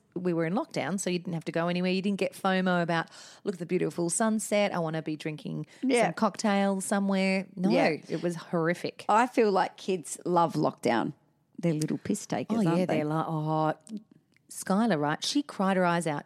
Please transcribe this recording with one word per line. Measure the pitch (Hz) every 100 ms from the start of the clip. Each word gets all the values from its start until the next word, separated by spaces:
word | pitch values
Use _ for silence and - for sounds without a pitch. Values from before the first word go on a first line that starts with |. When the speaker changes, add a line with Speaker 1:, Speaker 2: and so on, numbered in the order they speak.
| _ 180
Speaker 1:
we | 180
were | 165 165
in |
lockdown, | 208 320 151 131 196
so | 185
you | 180
didn't | 175
have | 165 165
to |
go | 165 170
anywhere. | 175 185
You | 190
didn't | 196 196
get | 185
fomo | - 190 185 185 180
about, | 170 165 - - - -
"Look | 196 185
at |
the | 175
beautiful | 180 160 165 170
sunset. | - 220 220 - 208 202
I | 180
wanna | 160 160
be | 156 156
drinking | 160 151 - 156 160 -
Speaker 2:
Yeah. | 262 240 196
Speaker 1:
some |
cocktails | - 220 - 214 196 196 196 -
somewhere." | 202 196 196 190 190 185 -
No, | 190
Speaker 2:
Yeah. | 247 196 143 -
Speaker 1:
it | 160
was | 170 165
horrific. | - 175 160 175 - - -
Speaker 2:
I | 208 247
feel | - 214
like | 190 - -
kids | - 190 - - -
love | 175 165
lockdown. | 151 147 - 117 113 85 - _ _ _ -
They're | 170
little | 156 156 -
piss | - 208 -
takers, | 117 - 226
Speaker 1:
Oh, | 180
Speaker 2:
aren't | 170
Speaker 1:
yeah, | 185
Speaker 2:
they? | 156
Speaker 1:
they're | 151
like, | 160 -
oh, | 156 156 156 156 - - 214 - - _ _ _
Skylar, | - - 190 233 156
right? | 147 -
She | - 285
cried | - - 190 185
her | 175
eyes | 170 165
out. | 147